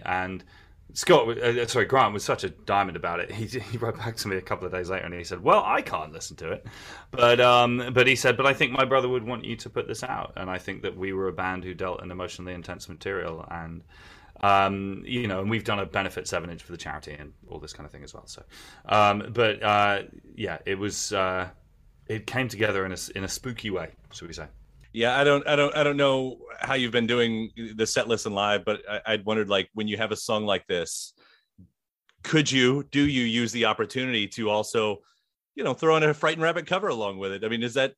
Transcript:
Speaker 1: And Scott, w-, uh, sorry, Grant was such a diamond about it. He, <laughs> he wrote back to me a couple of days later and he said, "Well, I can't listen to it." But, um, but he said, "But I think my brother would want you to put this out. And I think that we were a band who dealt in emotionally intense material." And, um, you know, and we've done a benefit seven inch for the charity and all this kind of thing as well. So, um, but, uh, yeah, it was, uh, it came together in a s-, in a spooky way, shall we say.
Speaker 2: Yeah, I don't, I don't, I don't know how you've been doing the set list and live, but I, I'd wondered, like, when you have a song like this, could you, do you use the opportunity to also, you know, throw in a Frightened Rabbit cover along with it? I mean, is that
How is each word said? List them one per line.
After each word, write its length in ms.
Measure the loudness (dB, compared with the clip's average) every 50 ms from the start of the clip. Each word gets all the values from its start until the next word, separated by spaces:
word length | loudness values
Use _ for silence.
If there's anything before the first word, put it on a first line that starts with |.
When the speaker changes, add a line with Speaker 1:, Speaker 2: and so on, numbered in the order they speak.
| -4
Speaker 1:
And 400 | -2 -2 -2 -2 -4 -8 -10 -12 -18 -20 -20 -20 -20 -20 -20 -20 -12
Scott, 340 | -10 -2 4 6 6 6 6
w-, 360 | 4 0 0 0 0 0 0
uh, 40 | 0 0
sorry, 180 | 2 2 2
Grant 260 | 4 4 4 4 4
was 100 | 2 -2
such 220 | -2 -2 -2 -2 -4
a 60 | -6
diamond 480 | -8 -8 -4 0 2 2 2 0 -4 -6
about 220 | -4 -4 -4 -4
it. 100 | -6 -6
He, 160 | -8 -8 -8
<laughs> 240 | -8 -8 -10 -10 -8
he 80 | -8 -6
wrote 180 | -6 -6 -6
back 200 | -6 -8 -8 -8
to 120 | -6 -6 -4
me 80 | -4
a 60 | -4
couple 240 | -4 -6 -6 -6 -6
of 60 | -6
days 180 | -6 -6 -4 -4
later 160 | -6 -6 -6
and 80 | -8 -10
he 100 | -10 -10
said, 180 | -10 -8 -2
"Well, 200 | 2 4 4 4 4
I 160 | 4 2 0
can't 320 | 0 -2 -4 -6 -6 -8
listen 240 | -12 -14 -14 -14 -12
to 160 | -10 -8 -8
it." 140 | -8 -8 -10 -14 -18 -18 -18 -18 -18 -18 -16 -8
But, 280 | 2 6 8 8 10 10
um, 520 | 8 10 10 8 8 6 4 0 -2 2 4
but 120 | 6 6
he 80 | 6 6
said, 220 | 4 4 4 4
"But 80 | 6 4
I 80 | 4
think 200 | 4 4 2 0
my 120 | 2 2 2
brother 240 | 4 4 2 4 2
would 160 | 0 -2 -2
want 220 | -4 -6 -6 -6
you 100 | -8 -8
to 140 | -10 -10 -8
put 180 | -6 -6 -4 -4
this 140 | -6 -8
out. 320 | -6 -6 -6 -6 -8 -8 -10
And 140 | -8 -8 -6
I 80 | -6 -6
think 240 | -6 -8 -8 -6
that 120 | -6 -6 -6
we 200 | -6 -6 -4 -2
were 140 | -2 -2 -2
a 40 |
band 320 | -2 -2 -4 -4 -4 -6 -8
who 80 | -10
dealt 300 | -8 -6 -6 -6 -6 -6
in 80 | -8 -10
emotionally 420 | -10 -8 -8 -10 -10 -12 -12 -12
intense 380 | -12 -10 -12 -12 -12 -14 -14 -16
material." 560 | -14 -10 -8 -6 -4 -4 -6 -6 -8 -10 -10 -12
And, 320 | -10 -10 -10 -10 -12 -14 -16 _ -20 -20 -20 -20 -20 -20 -20 -20 -6 0
um, 600 | 2 4 6 6 4 4 2 -2 -4 -6 -8 -8 -8
you 220 | -6 -4 -4 -2 -2
know, 120 | -2 -2
and 80 | -2 0
we've 160 | -2 0 0
done 140 | -2 -2 -2
a 80 | -2
benefit 400 | -2 -2 -2 -2 -2 -6 -8 -6
seven 240 | -4 -4 -4 -4 -6
inch 100 | -12 -14
for 100 | -14 -14
the 60 | -14 -12
charity 340 | -10 -10 -10 -10 -10 -14
and 200 | -14 -14 -16 -18 -20 _ -18 -16
all 120 | -16 -14
this 120 | -14 -16
kind 140 | -16 -16 -18
of 60 | -18
thing 100 | -18 -18
as 100 | -18 -18
well. 140 | -18 -20 -20
So, 160 | -18 -20 -20 -20 -20 -20 -20 -20 -20 -20 -12 -2
um, 440 | 4 6 6 8 6 6 2 -2 -2
but, 300 | 2 2 2 2 2 2
uh, 400 | 2 4 6 6 6 4 2 0 -2 -8 -14 -20 -20 -16 -10
yeah, 240 | -8 -6 -6 -6 -6 -6
it 100 | -6 -4
was, 360 | -4 -4 -4 -4 -6 -6 -2
uh, 360 | 0 0 0 0 0 -2 -4 -6 -10 -18 _ _ _ _ _ _ _ _ _ -8
it 180 | -8 -8 -6
came 220 | -4 -4 -2 -2 -2
together 360 | -2 0 0 0 2 0 -2
in 60 | -4
a 40 | -4
s-, 160 | -8 -10 -10
in 120 | -8 -6 -6
a 40 | -6
spooky 420 | -6 -8 -8 -10 -10 -8 -6 -4
way, 220 | -4 -4 -6 -8 -12 -18 -20 -20
shall 140 | -18 -16 -14
we 80 | -14 -12
say. 120 | -14 -14 -16 -18 -20 -20 _ _ -20 -20 -10
Speaker 2:
Yeah, 260 | -4 0 0 2 2 4
I 40 | 4
don't, 220 | 4 4 4 2
I 80 | 2 2
don't, 180 | 2 2 2 2
I 80 | 2 2
don't 120 | 2 2
know 420 | 2 2 4 2 2 -2 -4 -8 -12 -16 -18 -12 -8
how 160 | -4 -2 0
you've 180 | 0 0 0
been 140 | 2 2 2
doing 440 | 4 4 4 2 2 0 -2 -6 -8 -10 -12 -12 -8 -4
the 100 | -2 -2
set 220 | 0 0 0 0 0
list 180 | 0 -2 -2
and 80 | -2 -2
live, 300 | 0 2 2 2 0 0
but 180 | -2 -4 -4 -6 -8
I, 100 | -8 -6 -2 -2 -2
I'd 100 | 0 0
wondered, 240 | 0 0 0 0 2
like, 220 | 2 0 0 -2 -4
when 120 | -6 -4
you 100 | -2 -2 -2
have 120 | -2 -2
a 60 | -4
song 280 | -4 -2 -2 -2 0 0
like 200 | 0 -2 -2 -2
this, 480 | -2 -2 -2 -2 -4 -8 -10 -12 -14 -16 _ _ _ _ _ _ _ _ -20 -20 _ _ _ _ _ _ _ _ _ _ _
could 280 | -4 0 2 2 4 4
you, 340 | 4 4 4 4 4 2 -2 -2
do 160 | 0 2 2
you 160 | 2 2 2
use 300 | 0 0 0 0 0 -2
the 140 | -2 0 0
opportunity 600 | 2 2 0 -2 -4 -4 -4 -4 -2 -2 -2 -2 -4
to 220 | -4 -4 -2 0
also, 480 | 0 0 0 0 0 0 0 0 -2 -4 _ _ _ _ _ _ _ _ _ _ -8
you 100 | -4 -4
know, 100 | -4 -2
throw 220 | 2 4 4 6
in 60 | 6
a 120 | 4 2 2
Frightened 280 | 2 0 0 0 2
Rabbit 240 | 0 0 0 -2 -2
cover 220 | -2 -2 -2 0 -2
along 300 | -2 -2 -2 -4 -4 -4
with 140 | -6 -6
it? 120 | -4 -4 -4
I 40 | -2
mean, 140 | -2 -2
is 120 | -2 -2 0
that 200 | 0 0 0 -2